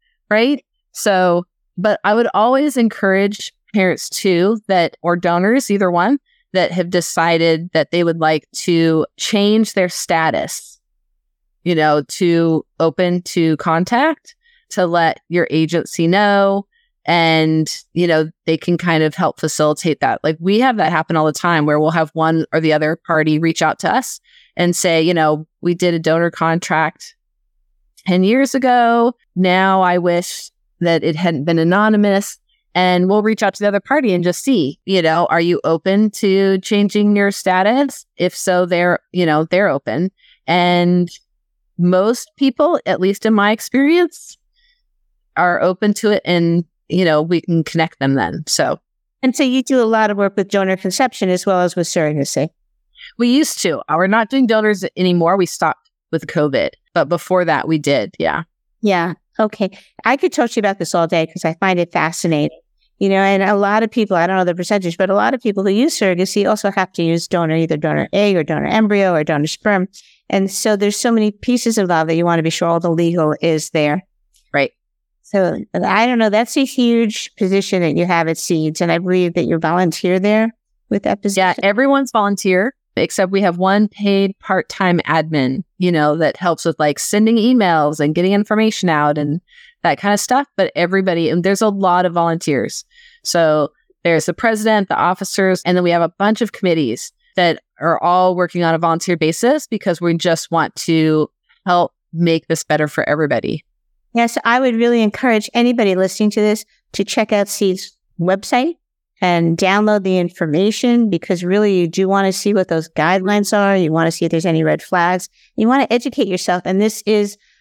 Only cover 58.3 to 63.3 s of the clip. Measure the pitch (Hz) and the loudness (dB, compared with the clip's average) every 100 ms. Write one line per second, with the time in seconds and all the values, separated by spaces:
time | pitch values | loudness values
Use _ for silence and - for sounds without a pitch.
58.3 | - 160 _ _ _ 214 185 170 165 _ | -4 -8 _ _ _ -2 0 -2 -6 _
59.3 | - 214 - 190 - - - - 269 370 | -4 -4 -2 -6 -6 -20 -6 -2 0 -2
60.3 | - 233 - 202 196 165 175 165 170 160 | -2 -2 0 -2 -2 -2 -2 0 0 -2
61.3 | - 160 165 190 180 170 165 156 175 175 | -4 -6 -2 0 0 -2 -2 -4 -2 -2
62.3 | 151 151 - _ _ _ - 196 190 196 | 0 -2 -6 _ _ _ -4 0 2 2